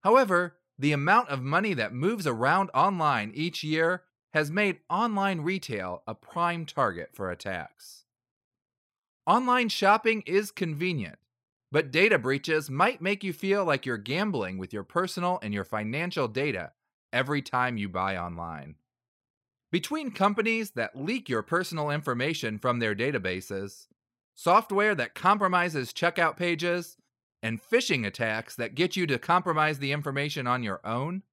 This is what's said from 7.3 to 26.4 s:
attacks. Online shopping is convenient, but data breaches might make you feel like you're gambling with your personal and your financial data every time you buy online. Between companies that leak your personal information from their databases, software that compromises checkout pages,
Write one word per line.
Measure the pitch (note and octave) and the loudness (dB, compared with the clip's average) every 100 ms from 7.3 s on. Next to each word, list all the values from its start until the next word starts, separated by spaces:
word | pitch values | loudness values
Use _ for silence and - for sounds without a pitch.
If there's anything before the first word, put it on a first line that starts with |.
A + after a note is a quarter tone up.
attacks. | F2 G2 F2+ D2+ _ - - _ _ _ _ _ _ _ _ _ _ _ _ - | -6 -6 -6 -6 _ -20 -20 _ _ _ _ _ _ _ _ _ _ _ _ 2
Online | G#3+ B3+ B3 A#3 | 2 4 2 2
shopping | - G3 G#3+ A3 A3 E3 | 2 4 6 4 0 2
is | F#3 G#3 | 0 0
convenient, | - F3 D3 F3+ D#3+ F2+ - _ _ _ _ _ | -6 -4 -2 -2 -2 -6 -12 _ _ _ _ _
but | A2+ C3 | 0 2
data | D3 G#3+ F3+ | 4 4 4
breaches | A#2+ C#3 - D#3 C#3+ | 2 -2 0 -2 0
might | C3+ G3+ B3+ | 2 2 2
make | F3 G3+ | -4 -2
you | F#3+ | -4
feel | E3 F#3+ G3+ F3+ | -4 0 2 2
like | C#3 B2+ | 0 0
you're | A2+ | -6
gambling | G#2 D#3 G#3+ D3 F#2 F#2+ | -4 -2 0 -2 -2 -4
with | F#2+ | -6
your | G#2+ | -8
personal | G2 E3+ F3+ - F3+ F3+ | -4 -4 -2 -2 -2 -2
and | G#2+ | -2
your | G2+ | -4
financial | F#2+ G#2+ G#2+ C3+ F3 E3+ B2 | -4 -4 -4 -4 -4 -2 -2
data | A2+ D3 F#2+ D#2+ _ _ _ _ | 0 -2 -4 -8 _ _ _ _
every | A#2+ C3+ D3 | -2 0 -2
time | C#3 B2+ B2+ A#2 | -2 0 0 0
you | G2+ | -4
buy | F2+ F#2+ F#2 | -2 -2 -2
online. | F2 E2+ E2+ D#2 C#2+ D2+ _ _ _ _ _ _ _ _ _ | -6 -8 -10 -10 -14 -20 _ _ _ _ _ _ _ _ _
Between | F3+ - D#4 C#4 | -4 -2 -6 -6
companies | - G3 G#3 A3 A3+ G#3+ | 2 2 2 0 0 -4
that | A#2+ A2+ C3 | -4 -6 -4
leak | D3+ B3+ E3+ | -4 -4 -2
your | A#2 | -4
personal | G#2 E3+ F3+ E3 D3 | 0 -2 -2 -4 -2
information | D3 D3 A#2+ C#3 D#3 A2+ G#2+ | -2 -2 -2 -2 -2 -4 -2
from | B2+ A#2+ | 0 0
their | A2+ | 0
databases, | G#2 B2+ C3 F#2 F#2 - G2 G2 - - _ _ _ _ - | 0 -2 -2 -2 -4 -6 -8 -8 -14 -20 _ _ _ _ -4
software | E3 G3 A3+ G3 G#3+ F3+ | 4 4 4 2 2 2
that | A#2 - | -4 0
compromises | F#3 G#3 F#3+ F3+ F3 D#3 B2 | 2 4 2 2 0 -2 -6
checkout | - E3+ F3 E3 | 0 0 2 0
pages, | - | 2